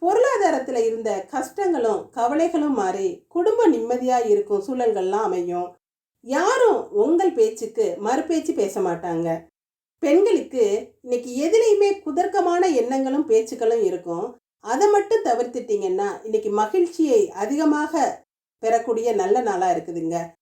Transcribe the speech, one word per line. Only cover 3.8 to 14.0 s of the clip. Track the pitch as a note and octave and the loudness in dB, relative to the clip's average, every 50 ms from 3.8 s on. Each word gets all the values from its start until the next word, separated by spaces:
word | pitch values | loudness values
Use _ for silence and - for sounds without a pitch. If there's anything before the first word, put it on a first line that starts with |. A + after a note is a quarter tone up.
| A3+ A#3 B3 B3 B3+ B3+ B3+ B3 A#3 | 0 -2 -2 -2 0 0 0 0 2
இருக்கும் | G#3+ G#3 G3+ - - G#3 G3 - | 2 2 2 2 0 -2 -2 -2
சூழல்கள்லாம் | - B3+ B3+ A#3+ A3+ G#3 F#3+ F#3 F#3+ G3 G#3+ A3 | -4 -4 0 0 0 0 0 -2 -2 -2 0 0
அமையும். | G#3+ F#3 F3+ F3 F3 F3 F3 F3+ F3+ - _ _ _ _ _ _ _ _ _ - | 0 -2 -2 -4 -4 -4 -4 -6 -8 -10 _ _ _ _ _ _ _ _ _ -6
யாரும் | A3+ C4+ D4+ F4+ G#4 C5 B4 B4 A4 D#4 A3 - - | -2 0 2 2 2 4 4 4 4 4 2 -2 -2
உங்கள் | - G3+ A3 C#4 E4 F4 G4 F4+ | 0 2 2 4 4 4 2 2
பேச்சுக்கு | - A#3+ A3 A3+ A3+ - A#3 G#3+ - A#3 G#3+ F3+ F3 - | 4 4 2 2 2 -4 -8 -6 -2 -2 -2 -2 -2 -2
மறுபேச்சு | G3+ A3 B3+ C#4 - - E4 D#4 - - - | -2 -2 0 -2 0 -2 -2 -2 -2 -2 -2
பேச | - G3+ G3 - G#3+ | -2 -2 -2 -2 -2
மாட்டாங்க. | F#3+ F3+ E3+ E3+ - F3 E3+ E3 E3+ E3 E3 E3 - _ _ _ _ _ _ _ _ _ _ _ | -2 -2 -2 -4 -4 -4 -4 -2 -2 -2 -4 -4 -8 _ _ _ _ _ _ _ _ _ _ _
பெண்களுக்கு | E4 C#4+ D4+ F#4 G4+ A#4+ F#4+ C#4 - - - B3+ A3 G3+ G3+ A#3 B3 - _ _ | 0 2 4 4 4 4 2 0 -2 -4 0 0 2 2 0 -2 -4 -10 _ _
இன்னைக்கு | - B3 B3 A#3+ B3 B3+ B3 | -6 -4 -4 -4 -4 -6 -4
எதுலேயுமே | C4 D4 E4+ G#4+ A4+ A#4 A4 G#4 G4 G4+ G4+ G4 | -4 0 2 2 4 4 4 4 4 4 2 0
குதர்க்கமான | - - D#4 C#4 D#4+ F#4+ F#4+ F4+ G4 F4 F4 F4 F4+ F#4+ F#4 D4+ | -2 -6 -4 -2 -2 -2 0 0 0 0 2 2 2 2 2 2
எண்ணங்களும் | B3 A3+ A#3+ C4 C4+ C4+ C4 C4+ D4+ D4+ A3+ | 0 0 0 -2 -2 -2 0 -2 -2 0 2
பேச்சுக்களும் | A3 A3 A3 - C4+ - A#3 A3 A#3 A#3 G#3 | 2 2 2 -2 -6 -2 0 0 2 2 0
இருக்கும். | F#3 F3+ F3 | 0 -2 -4